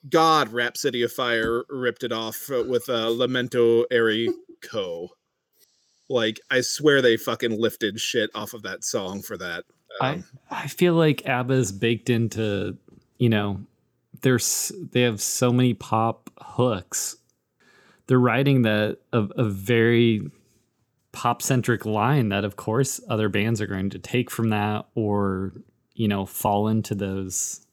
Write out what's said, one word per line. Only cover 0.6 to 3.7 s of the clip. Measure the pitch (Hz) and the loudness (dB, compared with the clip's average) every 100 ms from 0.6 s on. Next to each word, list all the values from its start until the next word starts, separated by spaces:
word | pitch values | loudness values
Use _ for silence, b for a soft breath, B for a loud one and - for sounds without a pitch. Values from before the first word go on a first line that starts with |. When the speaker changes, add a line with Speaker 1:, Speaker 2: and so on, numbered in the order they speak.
| 120 - 139 120 | -2 -2 -2 0
Speaker 1:
of | 120 | -2
Fire | - 123 113 113 117 - | 0 0 0 0 -2 -4
ripped | 139 123 113 | -4 -4 -4
it | 120 | -6
off, | 113 113 - - | -4 -6 -8 -4
uh, | 131 120 | -4 0
with, | 123 123 | -2 0
uh, | 120 113 | -2 0
Lamento | 117 127 127 123 123 117 | 0 0 0 -2 2 4